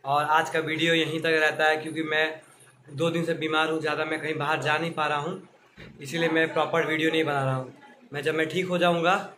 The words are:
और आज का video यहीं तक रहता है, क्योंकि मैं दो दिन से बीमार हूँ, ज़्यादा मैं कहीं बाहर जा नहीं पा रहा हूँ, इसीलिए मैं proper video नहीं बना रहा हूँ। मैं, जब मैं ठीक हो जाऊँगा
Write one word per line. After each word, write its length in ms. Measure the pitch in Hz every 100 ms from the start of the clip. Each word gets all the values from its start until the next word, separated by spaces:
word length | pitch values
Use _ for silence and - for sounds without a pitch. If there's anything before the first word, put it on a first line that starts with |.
और 200 | 135 143
आज 260 | 151 156 160
का 100 | 160
video 340 | 156 156 165
यहीं 260 | 165 151 160
तक 60 | 160
रहता 420 | 160 156 156 156
है, 80 | 156
क्योंकि 260 | 156 147
मैं 380 | 156 156 156 156 - - - _ -
दो 180 | 139 170
दिन 140 | 165
से 100 | 165
बीमार 360 | 160 156 156 160
हूँ, 100 | 160
ज़्यादा 240 | 151 147
मैं 160 | 156 156
कहीं 140 | 151
बाहर 280 | 151 143 156
जा 160 | 143 151
नहीं 140 | 165
पा 140 | 160 151
रहा 120 | 147
हूँ, 300 | 151 190 - _ _ - - -
इसीलिए 280 | 139 165 165
मैं 240 | 160 160
proper 340 | 165 151 165 151
video 240 | 160 160
नहीं 140 | 160
बना 200 | 151 143
रहा 100 | 135
हूँ। 180 | 131 127 - - - -
मैं, 100 | 143
जब 120 | 143
मैं 140 | 156 156
ठीक 180 | 180 175
हो 120 | 180
जाऊँगा 380 | 175 170 165 196 202